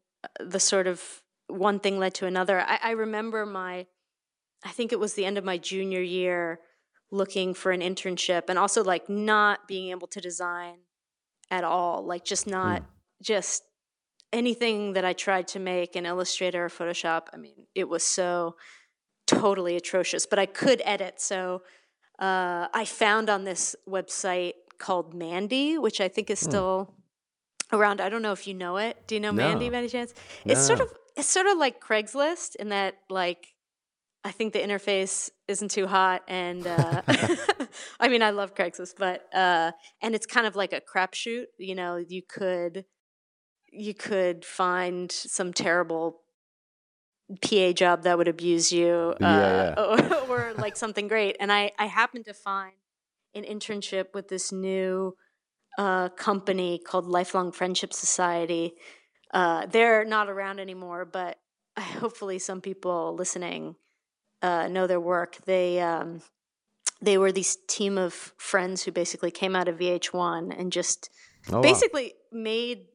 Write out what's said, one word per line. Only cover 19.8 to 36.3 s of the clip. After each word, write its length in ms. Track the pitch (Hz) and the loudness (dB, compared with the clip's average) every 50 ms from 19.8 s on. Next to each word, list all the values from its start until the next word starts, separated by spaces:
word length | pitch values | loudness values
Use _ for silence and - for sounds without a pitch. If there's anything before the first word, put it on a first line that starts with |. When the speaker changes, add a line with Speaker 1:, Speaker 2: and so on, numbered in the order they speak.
| 170 - - 185 170 - - 165 - - | -2 -2 0 0 0 0 0 -2 -2 0
Speaker 1:
but 100 | 214 196 | 2 2
I 60 | 196 | 0
could 360 | 190 - - - 277 247 233 - | 0 -2 0 2 4 4 4 2
edit. 340 | - 202 196 196 180 - - | 0 -2 -2 -4 -6 -8 -8
So, 440 | - - 202 185 185 180 180 185 180 - - _ _ _ _ _ _ _ _ - | -6 -4 -4 -4 -4 -4 -6 -6 -10 -14 -20 _ _ _ _ _ _ _ _ -4
uh, 480 | 190 190 190 185 180 175 175 175 175 170 | 0 0 2 2 2 0 0 -2 -2 -2
I 140 | - 226 220 | -2 -2 -4
found 420 | - - - 226 208 208 220 220 214 | -4 -2 2 4 4 4 4 4 2
on 140 | 208 190 196 | 2 0 0
this 320 | 196 180 - - - - - _ 196 | -2 -4 -4 -4 -4 -4 -8 _ -6
website 640 | 190 190 185 185 - - - 190 180 180 180 175 - - _ - - - | -4 -4 -4 -4 -6 -4 -2 -2 0 0 -2 -4 -6 -8 _ -20 -20 -10
called 360 | - - 190 180 165 165 165 | -4 -2 -2 -2 -2 -4 -8
Mandy, 600 | 175 170 165 175 180 202 202 247 262 277 294 320 320 | -10 -8 -6 -4 -4 -2 0 0 0 2 2 0 0
which 200 | 247 220 - - | 0 0 0 0
I 80 | 202 185 | 0 0
think 220 | - - 208 - | 0 -2 -2 -2
is 100 | 208 - | -2 -2
Speaker 2:
Hmm. 80 | - 165 | -2 0
Speaker 1:
still 460 | - 202 185 185 190 185 196 190 - _ _ _ _ _ _ _ _ _ _ _ _ - - - - | 0 2 2 2 0 0 -2 -4 -10 _ _ _ _ _ _ _ _ _ _ _ _ -14 -4 0 4
around. 260 | 208 214 208 202 202 | 6 6 6 4 2
I 80 | 180 196 | -2 -2
don't 120 | 214 226 | -2 -2
know 100 | 220 214 196 | -2 -2 -4
if 140 | 185 - 202 | -4 -6 -8
you 60 | 190 | -8
know 240 | 185 180 175 175 196 | -6 -6 -4 -2 -2
it. 300 | 214 233 - - - - | -2 -4 -4 -8 -8 -4
Do 80 | 220 | -4
you 40 | 208 | -2
know 120 | 208 214 | 0 0
Speaker 2:
No. 160 | 208 113 - - | 0 2 2 2
Speaker 1:
Mandy 220 | - - 247 240 | 2 2 0 -2
by 80 | 240 240 | -2 -4
any 120 | 240 233 | -4 -4
chance? 240 | 240 247 240 240 - - - - - - - | -4 -4 -6 -6 -10 -16 -20 -20 -18 -4 0
Speaker 2:
No, 60 | - 277 | 4 4
Speaker 1:
It's 80 | - 139 | 6 6
sort 140 | - 466 - | 6 6 4
Speaker 2:
no. 60 | 523 | 2
Speaker 1:
of, 80 | - - - _ _ _ - | 0 -4 -10 _ _ _ -4
it's 100 | 277 - | -2 0
sort 200 | - 370 370 392 | 2 4 4 4
of 100 | 403 330 | 4 4
like 240 | 294 254 240 - | 4 2 0 -2
Craigslist 720 | - - 226 214 214 214 - 269 285 311 349 330 - - - | -2 0 0 0 0 0 0 0 0 0 0 -2 -6 -10 -10
in 140 | - 202 214 | -10 -6 -4
that, 300 | 202 196 196 190 - - _ - | -2 0 0 -2 -4 -8 _ -6
like, 460 | 190 190 180 180 175 - - - _ _ _ _ _ _ _ _ _ _ _ _ _ _ - | -2 -2 0 0 -2 -4 -10 -20 _ _ _ _ _ _ _ _ _ _ _ _ _ _ -10
I 80 | 190 | -8
think 220 | - - 226 214 - | -6 -4 -2 -2 0
the 60 | 208 | 0
interface 720 | - 202 202 190 196 208 202 190 190 190 - - - - - _ _ - | 0 0 -2 -2 0 0 0 0 0 0 -2 -4 -6 -8 -10 _ _ -6
isn't 240 | 202 190 214 196 | -6 -4 -4 -4
too 160 | - 214 190 165 | -2 -2 0 2
hot, 360 | 196 190 190 185 185 180 - | 4 4 4 4 4 0 -2
and, 380 | - | -6